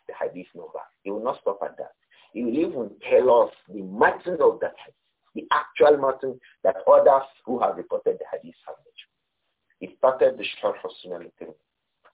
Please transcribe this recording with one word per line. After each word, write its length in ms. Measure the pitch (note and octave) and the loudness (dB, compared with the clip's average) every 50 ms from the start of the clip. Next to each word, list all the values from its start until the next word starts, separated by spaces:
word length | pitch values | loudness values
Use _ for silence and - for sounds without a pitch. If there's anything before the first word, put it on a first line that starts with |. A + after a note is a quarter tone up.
| _ | _
the 80 | - - - | -18 -12 -10
hadith 280 | - - - F2+ F2 _ _ | -10 -10 -10 -12 -18 _ _
number. 240 | E2+ E2 D#2 - - - _ _ _ | -20 -20 -16 -16 -16 -16 _ _ _
He 80 | - G2 | -12 -10
will 120 | G2+ G#2+ A2+ | -10 -6 -6
not 160 | B2+ - - | -6 -8 -4
stop 160 | - G#2 G2 - | -6 -6 -6 -6
at 140 | D#2+ - - - | -8 -12 -10 -12
that. 140 | C#2+ - _ _ _ _ _ _ _ _ | -16 -16 _ _ _ _ _ _ _ _
He 120 | - A2 A#2+ | -10 -6 -6
will 120 | A#2 A#2+ | -4 -2
even 340 | D3+ F3 F3+ D#3 C3 A2 G2+ - _ - B2+ | -2 -2 -4 -4 -8 -10 -10 -12 _ -4 2
tell 320 | B2+ A#2+ B2+ B2 A#2+ A#2 | 4 4 6 6 4 4
us 100 | G#2+ - - _ _ _ | 4 2 -2 _ _ _
the 140 | F#3 G2+ | -14 -12
matter 520 | F#2+ F#2 G2 A2+ D3+ F3+ F#3 - - F3 F3+ D3+ | -12 -10 -2 2 2 2 2 -2 -8 -8 -2 2
of 180 | C3+ A2+ - - | 2 2 2 2
that 140 | F2+ F2 - - | -6 -8 -8 -12
hadith, 160 | - - _ _ _ _ _ _ _ _ - | -20 -20 _ _ _ _ _ _ _ _ -14
the 120 | D#3 - - | -14 -6 -4
actual 460 | D#3+ D3 - - - - D3+ D3 D3+ C#3+ | -4 -4 -4 -6 0 4 4 4 4 4
matter 360 | C#3 C3+ C3 - C3+ C3 B2+ - _ _ _ _ | 2 -2 -4 -4 -8 -10 -10 -10 _ _ _ _
that 140 | - - - - - - | -2 -2 -2 0 4 6
others 380 | C#3+ C#3+ - D3+ C3+ - - - _ _ - | 6 8 8 6 6 4 2 -4 _ _ -8
who 140 | - B2 A#2 | -6 -4 -2
have 160 | G#2+ - - | -2 -2 -2
reported 420 | F2 F2 - - - - - - - | -6 -10 -8 -8 -4 -4 -4 -4 -4
the 60 | - - | -8 -12
hadith 240 | - - - E2 - _ _ | -12 -14 -14 -18 -20 _ _
have 100 | - - _ | -20 -20 _
mentioned. 320 | _ _ _ - - _ _ _ _ _ _ _ _ _ _ _ _ _ _ - | _ _ _ -20 -20 _ _ _ _ _ _ _ _ _ _ _ _ _ _ -18
He 160 | F#2+ - _ - | -18 -18 _ 0
started 400 | - B2+ C3 - C3+ C3 B2+ G#2 | 0 0 2 4 2 2 2 0
the 60 | G2+ - - - | -10 -12 -10 -4
Sharh 140 | - G2+ - - | -4 -4 -4 -4
of 80 | - F#2 - - - | -10 -16 -16 -16 -16
Sunan 200 | F2+ F2 E2+ F2 | -14 -14 -14 -14
al-Tirmidhi. 300 | E2+ _ - F2 E2 D#2+ _ _ _ _ _ _ _ _ _ _ _ | -18 _ -20 -20 -20 -20 _ _ _ _ _ _ _ _ _ _ _